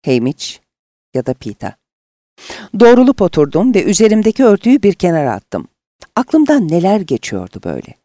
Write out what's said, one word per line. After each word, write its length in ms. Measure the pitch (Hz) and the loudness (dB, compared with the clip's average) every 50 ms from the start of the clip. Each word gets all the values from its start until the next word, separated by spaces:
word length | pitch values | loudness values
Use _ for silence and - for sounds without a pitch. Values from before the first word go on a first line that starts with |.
| _ | _
Haymitch 420 | 147 131 120 117 131 147 _ - - - _ _ _ _ _ _ _ _ _ _ _ _ | 0 -2 0 -2 -4 -6 _ -14 -18 -18 _ _ _ _ _ _ _ _ _ _ _ _
ya 120 | 127 127 | -6 -6
da 80 | - 127 | -6 -8
Pita. 400 | _ - 113 101 _ - 98 - _ _ _ _ _ _ _ _ _ _ _ _ _ - - - - - - - 196 | _ -10 -16 -14 _ -16 -16 -16 _ _ _ _ _ _ _ _ _ _ _ _ _ -20 -18 -18 -18 -16 -12 0 4
Doğrulup 420 | 233 233 247 240 254 262 262 - | 4 6 6 6 4 2 2 0
oturdum 520 | 202 175 - 156 147 143 - 160 208 262 233 | -2 -2 0 0 -2 0 0 -2 0 2 0
ve 100 | 196 - | 0 0
üzerimdeki 600 | - 196 - 220 214 214 220 202 220 220 - 269 | 0 0 2 2 2 2 2 0 0 0 2 2
örtüyü 380 | 226 202 190 - 226 262 262 | 2 2 2 2 2 2 2
bir 100 | - 208 | 2 0
kenara 400 | 185 _ - 180 165 160 143 127 | 0 _ -2 -2 0 0 -2 -2
attım. 360 | 104 98 _ _ - 92 - _ _ _ _ _ _ _ - _ _ | -4 -6 _ _ -10 -10 -10 _ _ _ _ _ _ _ -20 _ _
Aklımdan 520 | 226 254 - - 320 302 277 302 285 196 151 | -6 -4 0 2 2 2 4 2 0 0 0
neler 320 | 160 175 170 190 208 214 | 0 0 0 0 0 0
geçiyordu 600 | 185 - 131 110 - - 113 95 90 90 - 98 - | -2 -4 -6 -6 -6 -8 -10 -10 -10 -10 -14 -12 -10
böyle? 300 | 87 76 62 - - - _ | -8 -8 -8 -10 -14 -20 _